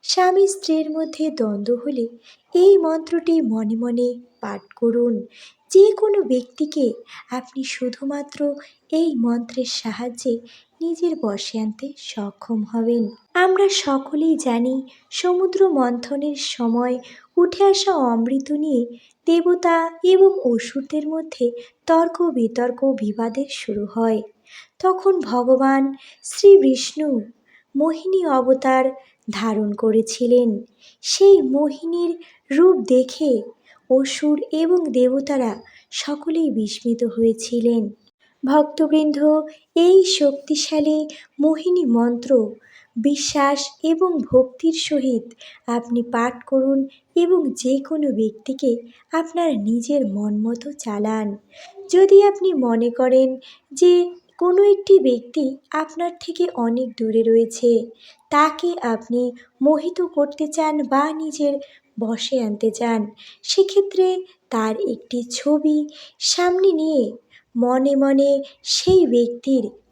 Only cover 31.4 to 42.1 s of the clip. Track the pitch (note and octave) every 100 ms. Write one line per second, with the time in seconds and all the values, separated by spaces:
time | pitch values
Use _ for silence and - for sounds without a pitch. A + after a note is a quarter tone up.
31.4 | C4 C4+ D4 - E4 F4 F4 E4+ - _
32.4 | _ C4+ F4+ F4 A3 B3+ B3+ - D4+ A#3
33.4 | A3 - _ _ _ C4 C4+ - D4+ D4
34.4 | - D#4 E4 F4+ D#4 B3 B3 C4+ C4+ C#4
35.4 | A#3 G3 - - _ - - D4 E4 D#4+
36.4 | D#4 A3 G#3+ - A#3+ A#3 A#3 A#3 A3+ A3
37.4 | - A#3+ A#3 A#3 G#3 - _ _ _ _
38.4 | C4 D4+ D4 D4+ D#4 D#4 D4+ C#4+ D4+ D4+
39.4 | D4+ - _ - F4 F#4+ F4+ - C#4+ C#4
40.4 | - D4+ - D#4 D4 D4+ D4+ - - -
41.4 | D4 D#4 F4+ F4+ D4 A#3 A#3